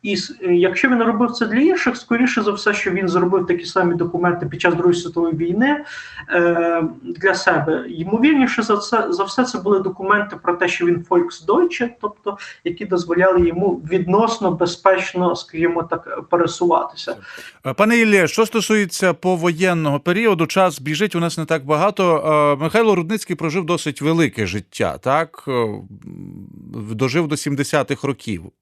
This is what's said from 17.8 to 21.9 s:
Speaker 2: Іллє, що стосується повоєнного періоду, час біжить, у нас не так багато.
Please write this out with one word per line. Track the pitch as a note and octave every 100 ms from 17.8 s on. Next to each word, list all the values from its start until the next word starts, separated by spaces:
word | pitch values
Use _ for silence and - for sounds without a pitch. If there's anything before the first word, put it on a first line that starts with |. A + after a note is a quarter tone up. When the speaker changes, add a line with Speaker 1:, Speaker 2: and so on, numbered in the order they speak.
| G#3+ A#3
Speaker 2:
Іллє, | A3 G3 D#3+
що | - A3
стосується | A3+ G3 G#3+ F#3+ - F#3
повоєнного | E3+ F#3 F3+ F3 D#3+ F#3 E3+ D3+ C#3
періоду, | F3 F3+ A3+ F3 E3
час | F#3+ F#3 C#3+
біжить, | C3 D3+ G#3
у | E3+
нас | E3+ E3
не |
так | D#3 D#3+ C3+
багато. | D3+ G3